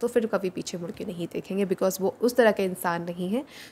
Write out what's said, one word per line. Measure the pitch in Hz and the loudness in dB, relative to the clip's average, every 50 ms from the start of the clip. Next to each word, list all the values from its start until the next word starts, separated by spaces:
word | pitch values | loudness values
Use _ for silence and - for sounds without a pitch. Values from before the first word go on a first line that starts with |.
तो | - 240 | -4 -4
फिर | - 240 220 | -2 -4 -2
कभी | 220 - 185 196 185 | -2 0 0 0 -2
पीछे | 180 170 160 - - 175 | -4 -4 -6 -6 -6 -8
मुड़ | 170 180 | -8 -8
के | 214 - 185 | -8 -8 -8
नहीं | 202 180 170 170 165 - | -8 -6 -6 -6 -6 -6
देखेंगे, | 180 - - 190 196 202 | -8 -6 -4 -2 0 0
because | 180 190 - 196 190 180 - | 0 2 2 2 2 2 2
वो | 185 190 - - - | 0 -2 0 2 2
उस | 247 247 | 4 6
तरह | - 233 220 | 6 6 6
का | 208 - 196 | 6 4 2
इंसान | 185 180 - - 180 170 175 170 | 0 -2 -2 -2 -2 0 0 -2
नहीं | 175 175 175 180 180 | -4 -4 -4 -2 -2
है | 208 254 311 - - - - - | -2 -2 -2 -4 -10 -18 -18 -18